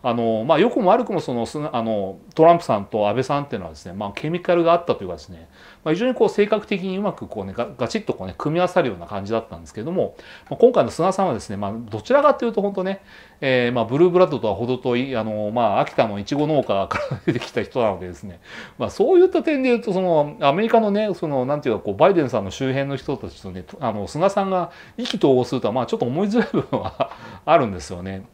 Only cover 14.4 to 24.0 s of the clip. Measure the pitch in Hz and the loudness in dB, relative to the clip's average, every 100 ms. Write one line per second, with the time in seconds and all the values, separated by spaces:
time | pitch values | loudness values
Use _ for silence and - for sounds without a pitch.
14.4 | 110 98 120 127 127 123 135 123 110 107 | -2 -2 -2 -2 0 -2 0 -4 -4 -4
15.4 | 104 117 113 101 147 - 117 101 101 143 | -4 0 2 2 0 0 0 0 -4 -2
16.4 | 151 151 - 98 95 - 587 98 - - | 2 0 2 0 0 -4 -4 -4 -2 -2
17.4 | - - 101 131 113 92 90 87 101 85 | -4 -6 -4 -2 0 -2 -8 -12 -14 -16
18.4 | - - - - 113 - 226 359 370 359 | -18 -18 -18 -8 -8 0 4 6 6 4
19.4 | 294 285 262 240 - 185 185 160 147 - | 0 0 2 0 0 -2 2 2 2 0
20.4 | 143 160 226 233 214 202 214 180 160 139 | 0 2 4 4 4 0 0 -2 -2 -2
21.4 | 127 147 139 104 104 98 175 180 135 113 | 0 0 0 -2 -2 4 4 4 2 -2
22.4 | 98 - 131 135 139 139 - 135 92 - | -4 -4 -2 -2 -2 -6 -6 -6 -8 -12
23.4 | 95 180 180 - 123 104 | -12 -12 -14 -6 -4 -4